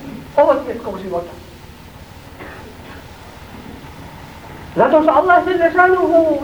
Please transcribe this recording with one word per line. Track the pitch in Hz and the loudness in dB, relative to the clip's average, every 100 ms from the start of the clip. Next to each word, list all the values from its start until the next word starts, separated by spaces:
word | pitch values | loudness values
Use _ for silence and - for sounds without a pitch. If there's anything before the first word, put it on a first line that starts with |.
| - - - - | -14 -16 -6 2
ovosvjetskog | 302 269 247 226 226 190 | 4 2 -2 -8 -8 -10
života. | 190 170 170 - - - - - - - - - - - - - - 220 - - - - - - - - - - - - - - - - - - - 165 | -8 -8 -8 -14 -20 -20 -20 -20 -20 -20 -20 -20 -20 -18 -18 -18 -20 -20 -20 -20 -20 -20 -20 -20 -20 -20 -18 -18 -18 -18 -18 -18 -18 -20 -18 -18 -10 0
Zato | 254 311 | 2 4
što | 311 | 4
Allah | 294 370 349 359 | 2 4 4 4
dželle | 370 339 | 0 0
šanuhu | 349 359 370 320 330 320 285 | 4 4 4 4 4 4 0